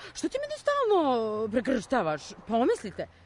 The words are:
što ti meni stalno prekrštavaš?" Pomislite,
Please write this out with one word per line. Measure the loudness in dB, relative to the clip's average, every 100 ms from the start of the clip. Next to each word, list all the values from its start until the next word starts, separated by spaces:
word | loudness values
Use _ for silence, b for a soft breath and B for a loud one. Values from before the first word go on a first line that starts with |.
| B
što | -6 -4
ti | -2
meni | -4 -4
stalno | 0 2 4 4 4 2 0 -2 0
prekrštavaš?" | 0 0 -2 0 0 0 -2 -6 -14 -2
Pomislite, | 2 2 2 -2 -10 -10 b